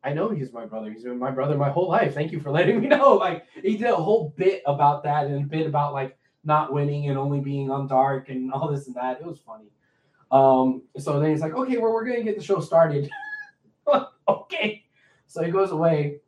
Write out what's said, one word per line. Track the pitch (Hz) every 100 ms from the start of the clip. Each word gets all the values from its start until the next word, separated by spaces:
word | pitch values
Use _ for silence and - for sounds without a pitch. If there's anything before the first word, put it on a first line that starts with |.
| 139
I |
know | 151 208
he's | 185 123
my | 117
brother. | 113 110 107
He's | 107
been | 120 123
my | 131
brother | 131 143 143
my | 143
whole | 147 180
life. | 190 -
Thank | 143 156
you | 147
for | 143
letting | 147 180 233
me | 269
know." | 285 277
Like, | 208 185 165 - -
he | 190 208
did | 240
a | -
whole | 160 220 147 -
bit | 190 180 143
about | 139 143 147
that | 151 147 143
and | 139
a | 143
bit | 156 156
about, | 147 147
like, | 139 127 _ _ _
not | 151 151 156
winning | 147 143 143 143
and | 135
only | 143 143
being | 139 139 135
on | 139 135
Dark | 131 135 135 127
and | 127 127
all | 135 151
this | 139 131
and | 123
that. | 127 127
It | 170
was | 160
funny. | - 110 107 _ _ _ _ _ _
Um, | 135 135 131 131 131 - -
so | 143 143
then | 156
he's | 151
like, | 156
"Okay, | 254 262 240
well, | 226
we're | 226 226
gonna | 240
get | 220 202
the |
show | 151 190
started." | 147 165 160 143 139 855 - - - _ _ _ -
<laughs> | 285 - _ -
Okay. | - - - 214 214 _ _ _ _ _
So | 170
he | 170
goes | 185 196
away | 156 165 156 147 143